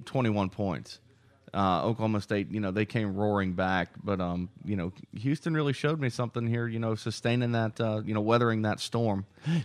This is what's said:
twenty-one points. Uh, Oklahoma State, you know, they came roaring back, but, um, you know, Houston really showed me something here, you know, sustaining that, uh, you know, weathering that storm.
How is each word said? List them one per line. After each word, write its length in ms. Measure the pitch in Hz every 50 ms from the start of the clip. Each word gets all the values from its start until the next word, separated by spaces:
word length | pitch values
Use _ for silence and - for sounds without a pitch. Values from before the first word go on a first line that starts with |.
| -
twenty-one 460 | - - 135 123 113 107 104 98 92
points. 480 | - - 107 95 85 60 58 - - - - - - _ _ _ _ _ _ - -
Uh, 280 | 98 98 95 90 82 69
Oklahoma 360 | 107 113 104 107 110 107 104
State, 300 | 98 - 110 101 98 -
you 100 | 92 107
know, 100 | 104 95
they 140 | 92 104 107
came 300 | 104 - 120 110 101 95
roaring 380 | 98 104 104 104 101 95 92 90
back, 340 | 90 92 92 95 92 87 - - - -
but, 160 | 101 101 92
um, 300 | 92 87 87 90 90 92 - - -
you 100 | 87 104
know, 160 | 95 85 85 90 - - - -
Houston 380 | - 107 135 151 - - 170 160
really 180 | 156 151 143
showed 260 | 131 - - 147 160 156
me 120 | 139 127
something 360 | - - 123 113 - 123 117
here, 220 | 113 117 120 117 117
you 100 | 113 113
know, 160 | 113 113 110
sustaining 580 | 107 - 117 104 - - 117 120 123 123 120
that, 280 | 117 113 113 110 - -
uh, 220 | 117 110 107 107 104
you 80 | 95
know, 80 | 107 107
weathering 400 | 104 110 117 120 120 117 113 110
that 180 | 110 107 104 -
storm. 440 | - - - 117 117 113 101 98 95 - _ - - 147 165 165